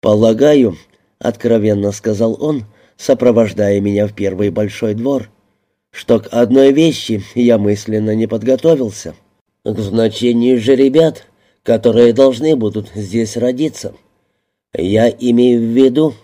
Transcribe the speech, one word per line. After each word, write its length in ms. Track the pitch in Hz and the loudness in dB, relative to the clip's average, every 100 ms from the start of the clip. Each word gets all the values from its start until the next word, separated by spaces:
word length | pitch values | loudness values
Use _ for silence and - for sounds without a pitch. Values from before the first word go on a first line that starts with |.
"Полагаю", — 760 | - 107 113 113 143 147 120 82 _ _ _ _ | 0 2 2 2 2 4 2 -2 _ _ _ _
откровенно 720 | - 110 117 113 107 101 101 | -8 -4 -2 0 0 0 -2
сказал 460 | 101 - 104 113 113 | -4 -6 -2 -4 -4
он, 260 | 151 147 107 _ _ _ | -4 -6 -8 _ _ _
сопровождая 840 | - 131 123 113 110 87 101 101 | -2 0 2 2 0 0 0 0
меня 260 | 101 101 104 | 0 -2 -2
в 80 | |
первый 380 | 104 98 92 101 | -4 -6 -2 -4
большой 420 | 90 107 - 113 | -2 -6 -4 -6
двор, 380 | 107 120 139 101 _ _ _ _ _ _ | -4 -4 -4 -6 _ _ _ _ _ _
"что 300 | - - 117 | -20 0 0
к 80 | 110 | 0
одной 400 | 117 120 131 135 | 0 2 4 4
вещи 520 | 139 160 127 - 107 98 | 4 2 0 -6 -6 -6
я 240 | - 120 117 | -2 2 2
мысленно 560 | 101 104 - 107 107 | 0 -2 -4 -4 -2
не 140 | 107 110 | -2 -2
подготовился. 880 | 113 113 131 165 156 120 101 - 80 _ _ _ _ | -4 -2 0 2 0 -2 -8 -18 -18 _ _ _ _
К 160 | - 107 | -10 -6
значению 800 | 104 110 113 - 123 117 120 127 | -4 -2 -2 -2 -2 0 2 0
жеребят, 680 | 110 131 135 139 165 - _ _ _ _ | 2 2 2 4 0 0 _ _ _ _
которые 500 | - 113 120 113 120 | -2 0 2 4 4
должны 420 | 113 135 120 156 151 | 4 2 2 -2 0
будут 340 | 110 104 98 | -2 -6 -10
здесь 420 | 101 101 110 110 117 | -12 -8 -6 -4 -4
родиться. 600 | 120 127 151 - 101 - _ _ _ _ _ _ _ - | -4 -2 -6 -6 -16 -16 _ _ _ _ _ _ _ -8
Я 320 | 90 104 117 | -2 2 0
имею 500 | 107 123 120 123 120 | 0 0 2 4 2
в 160 | 113 117 | 0 2
виду". 380 | 131 123 156 117 | 2 2 -2 -4